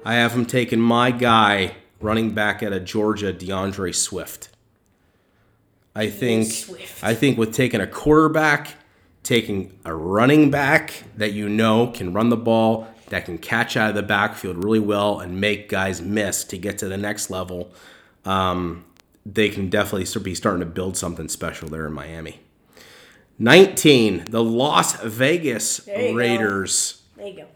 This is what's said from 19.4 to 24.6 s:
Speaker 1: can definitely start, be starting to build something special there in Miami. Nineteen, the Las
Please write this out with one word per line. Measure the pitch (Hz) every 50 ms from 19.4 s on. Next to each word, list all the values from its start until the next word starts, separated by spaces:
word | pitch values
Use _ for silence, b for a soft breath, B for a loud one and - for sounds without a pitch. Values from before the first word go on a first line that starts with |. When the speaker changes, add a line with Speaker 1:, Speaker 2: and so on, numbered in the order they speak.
| 107 101
Speaker 1:
can | 101 101 98 90
definitely | 95 104 101 104 - 98 92
start, | - - 110
be | 98 95 90
starting | - - 110 95 90
to | 87
build | 82 82 92 90 95 92
something | - - 87 85 82 80 78
special | - - 85 82 - - 82 78
there | 76 80 80
in | 76
Miami. | 78 69 69 78 80 82 80 80 - - _ _ _ _ _ B B B B B B B B B B B B B _ -
Nineteen, | 110 117 143 180 196 190 - - - 156 143 123 113 107 95 85 - -
the | 110 113 117
Las | 113 113 117